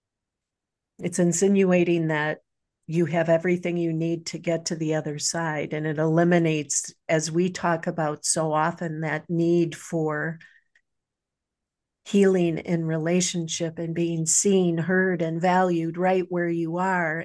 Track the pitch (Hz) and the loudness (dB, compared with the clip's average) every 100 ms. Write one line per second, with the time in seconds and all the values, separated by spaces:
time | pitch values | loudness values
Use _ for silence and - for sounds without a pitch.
0 | _ _ _ _ _ _ _ _ _ _ | _ _ _ _ _ _ _ _ _ _
1 | 180 170 175 170 196 196 190 180 175 170 | -6 0 0 2 2 4 4 4 4 2
2 | 160 156 151 - _ _ _ _ - 160 | 0 0 -2 -4 _ _ _ _ -6 -2
3 | 165 165 165 165 175 175 175 175 170 160 | 0 0 2 2 2 0 0 -2 -2 -2
4 | 165 170 165 160 165 165 165 160 160 156 | -2 -4 -6 -8 -4 -4 -4 -4 -2 -2
5 | 151 147 - 165 165 151 143 151 156 151 | -2 -6 -4 -4 -4 -4 -4 -4 -4 0
6 | 160 160 170 175 165 156 143 - - - | 2 4 4 4 4 0 -2 -6 -6 -14
7 | - 160 156 160 185 180 175 165 165 170 | -2 0 0 0 -2 -2 -2 -2 -2 -2
8 | 156 151 - - 160 151 156 170 170 156 | -4 -4 -4 -2 0 2 0 -2 -6 -6
9 | 160 151 156 165 170 175 165 - - 165 | -4 -6 -4 0 2 2 2 -4 -8 -4
10 | 156 151 151 165 - _ _ _ _ _ | -2 -2 -4 -8 -16 _ _ _ _ _
11 | _ _ _ _ _ _ _ _ _ _ | _ _ _ _ _ _ _ _ _ _
12 | - 202 196 185 175 160 - 170 160 160 | -2 4 6 6 2 0 -2 -2 -2 -2
13 | 156 180 175 175 165 - 165 160 170 170 | 0 0 0 -2 -6 -6 -6 -6 -6 -4
14 | 170 165 160 - 202 190 180 165 165 185 | -2 -2 0 0 4 4 4 0 0 2
15 | 185 175 165 165 180 180 185 170 165 165 | 2 0 -2 0 2 4 2 0 -2 -2
16 | 185 185 175 175 175 170 165 170 185 180 | 0 0 0 -2 -2 -2 -2 -2 0 0
17 | 165 160 | -2 -4